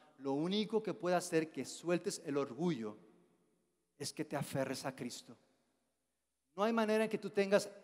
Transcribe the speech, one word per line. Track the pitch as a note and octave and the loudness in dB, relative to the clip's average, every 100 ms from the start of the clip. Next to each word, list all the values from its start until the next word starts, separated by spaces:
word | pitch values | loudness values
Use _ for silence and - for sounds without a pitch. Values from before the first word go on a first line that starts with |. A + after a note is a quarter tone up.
| - _ | -20 _
lo | C3+ | -2
único | C#3 E3 G3+ G#3+ A3 | 0 2 0 2 0
que | A3 | -2
puede | D3+ F3 | -4 2
hacer | F3+ E3+ E3 D#3+ | 2 2 0 0
que | - B2 | -4 -8
sueltes | - E3 F3 F#3 - | -6 0 0 0 -6
el | D#3 C#3 | -2 -2
orgullo | C3+ A#2+ F3 D3+ G#2+ G#2+ - - _ _ _ _ _ _ _ _ | -2 0 0 0 -4 -10 -18 -20 _ _ _ _ _ _ _ _
es | D3 | -10
que | - | -6
te | D3+ | -6
aferres | D3 C#3+ D3 C3 C3 C#3+ | -4 -2 -2 -2 -2 -6
a | C3 | -6
Cristo. | B2 - - - _ _ _ _ _ _ _ _ _ _ _ F3+ | -8 -10 -14 -20 _ _ _ _ _ _ _ _ _ _ _ 0
No | |
hay | G#3+ | 2
manera | A3+ G#3+ G#3+ | 4 4 4
en | A3 | 4
que | G#3+ | 0
tú | G3+ | -2
tengas | - G3 G3+ - - | 2 6 4 4 -8